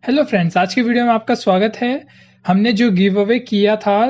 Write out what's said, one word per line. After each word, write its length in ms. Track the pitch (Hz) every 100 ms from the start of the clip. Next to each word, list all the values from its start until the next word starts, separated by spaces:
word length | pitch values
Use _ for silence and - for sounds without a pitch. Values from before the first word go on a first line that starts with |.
| -
हेलो 180 | 277
फ्रेंड्स, 320 | 294 202 170 180
आज 160 | 185
की 80 | 262
वीडियो 220 | 233 240 240
में 60 |
आपका 240 | 226 220 240
स्वागत 420 | - 185 214 214
है। 280 | 240 277 - - _ _ -
हमने 260 | 185 226
जो 160 | 208 240
गिव 280 | 180 196 190
अवे 160 | 202 240
किया 360 | 247 208 202 214
था 200 | 208 202